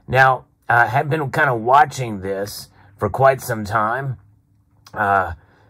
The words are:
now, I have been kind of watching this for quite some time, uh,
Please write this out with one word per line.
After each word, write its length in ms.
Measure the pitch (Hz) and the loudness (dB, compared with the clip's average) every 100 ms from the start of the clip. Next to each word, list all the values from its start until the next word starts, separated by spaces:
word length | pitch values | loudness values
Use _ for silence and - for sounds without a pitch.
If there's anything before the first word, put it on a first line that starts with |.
| - | -2
now, 380 | 127 131 131 - _ - | 2 4 2 -6 _ 0
I 200 | 117 117 | 2 2
have 220 | 127 147 | 0 -2
been 200 | 160 143 | -2 -2
kind 180 | 135 147 | 0 0
of 120 | 117 | 0
watching 600 | 110 139 151 135 123 104 | 2 4 4 0 -8 -6
this 480 | 95 98 101 - - _ _ _ | -6 -6 -8 -10 -18 _ _ _
for 120 | 104 | -4
quite 320 | - 135 135 | 2 2 2
some 220 | - 113 | -2 -8
time, 540 | 104 110 107 123 139 123 _ _ _ _ _ _ - | -4 -2 -2 -2 -6 -8 _ _ _ _ _ _ -12
uh, 400 | - 101 98 90 87 _ _ _ | -4 0 2 0 -6 _ _ _